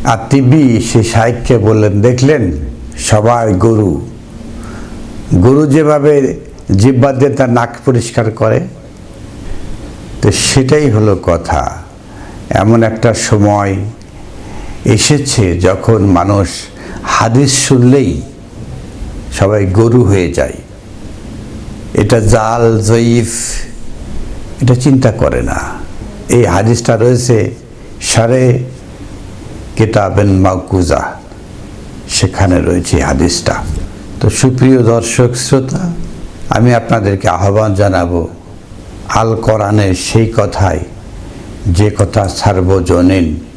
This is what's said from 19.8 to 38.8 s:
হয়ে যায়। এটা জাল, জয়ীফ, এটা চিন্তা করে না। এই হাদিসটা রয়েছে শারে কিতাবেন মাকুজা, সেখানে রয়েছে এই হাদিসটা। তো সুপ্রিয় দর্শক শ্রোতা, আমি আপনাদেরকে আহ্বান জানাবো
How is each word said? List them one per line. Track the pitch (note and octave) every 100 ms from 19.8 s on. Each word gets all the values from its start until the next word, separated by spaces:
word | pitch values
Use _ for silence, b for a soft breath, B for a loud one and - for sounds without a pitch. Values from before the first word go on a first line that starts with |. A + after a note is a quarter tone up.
| A2+ B2
হয়ে | G#2 G2 F2
যায়। | - C2 - - - - - - - - - - - - - -
এটা | - G2+ A#2+
জাল, | G#2 A#2 A2 A#2 A#2 A2
জয়ীফ, | G2+ A#2 A#2 A#2+ A2+ - - - - - - - - - - - - -
এটা | A#2+ B2
চিন্তা | C3+ C3+ B2+
করে | G#2 C#2 B1+
না। | A#1 - - - - - - - -
এই | A#2+ G#2+
হাদিসটা | F2 A2 A#2 - A2+
রয়েছে | A#2+ B2 B2+ A2+ G#2 - - - - -
শারে | - - A2+ B2+ B2+ B2 B2+ - - - - - - - - - - -
কিতাবেন | A2 G#2 G2 - G#2
মাকুজা, | F#2+ F#2+ F#2 - F#2+ E2+ C#2 - - - - - - - - - - -
সেখানে | - G2 - F#2+ F2
রয়েছে | E2 F2 E2+ D#2
এই |
হাদিসটা। | C#2 C#2 F2 - - - - - - - - -
তো | G#2
সুপ্রিয় | - C3 B2+ C3 C3
দর্শক | A2+ A#2 A2+ - B2 B2+
শ্রোতা, | - C3+ C3 F3+ F3+ E3+ - - - - -
আমি | - A#2+
আপনাদেরকে | A#2 - A#2 G2+ G2 G2
আহ্বান | E2+ G2+ G2+ G#2+
জানাবো | G2 G2+ F#2 F2 F2 D#2+ - - - - -